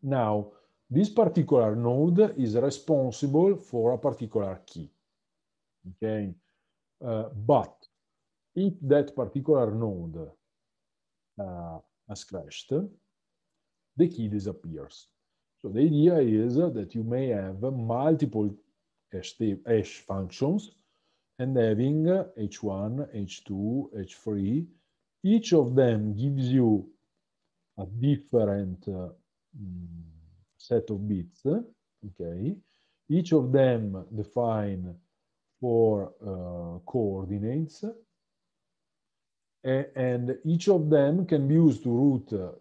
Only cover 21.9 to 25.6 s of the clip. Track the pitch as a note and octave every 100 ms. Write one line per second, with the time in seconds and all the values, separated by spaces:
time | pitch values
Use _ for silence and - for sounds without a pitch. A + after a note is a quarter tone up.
21.9 | D#3 D#3+ F#3+ F3+ - G2+ - G#2+ G2 G#2+
22.9 | C3 F#2+ A2 F#2+ - - G2 G#2 C3 C#3
23.9 | A2 F#2 - A2 G2+ G2 C#3 E3+ _ _
24.9 | _ _ _ F#3+ A3 A3 E3